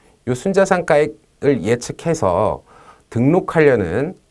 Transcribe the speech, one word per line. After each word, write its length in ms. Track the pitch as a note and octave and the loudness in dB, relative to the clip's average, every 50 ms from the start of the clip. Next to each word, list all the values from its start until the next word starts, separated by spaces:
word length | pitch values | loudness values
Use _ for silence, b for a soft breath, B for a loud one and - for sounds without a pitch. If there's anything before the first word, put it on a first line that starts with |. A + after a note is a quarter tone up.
| b b b b b A#2+ | b b b b b -6
요 60 | B2+ | -6
순자산 520 | B2+ - G3 F#3 F#3+ G3 F#3+ G3 F3+ - | -4 -2 -2 0 2 2 2 0 -2 0
가액을 760 | - D#3+ D3 D3+ - - - _ _ _ - - C#3+ C#3+ A2 D#2+ | 2 2 2 2 0 -4 -12 _ _ _ -4 0 0 0 0 0
예측해서 1000 | G#2 A#2+ A#2 - - - - - E3 E3 - A2 F#2 F2 F#2 G#2+ F#2+ D2 - _ B B B B B B B B _ | -2 -2 -2 -4 -10 -12 -8 -4 -4 -4 0 0 0 0 0 0 -2 -2 -6 _ B B B B B B B B _
등록하려는, 1040 | - A2+ A#2+ C#3 E3+ F#3 F#3 - - E3 D#3 C#3+ B2+ A2 F#2+ E2 E2+ A#2 C#3+ E3+ F#3 - _ _ | -4 0 2 2 2 2 0 0 0 2 4 4 4 2 0 -2 -2 -4 -4 -6 -8 -14 _ _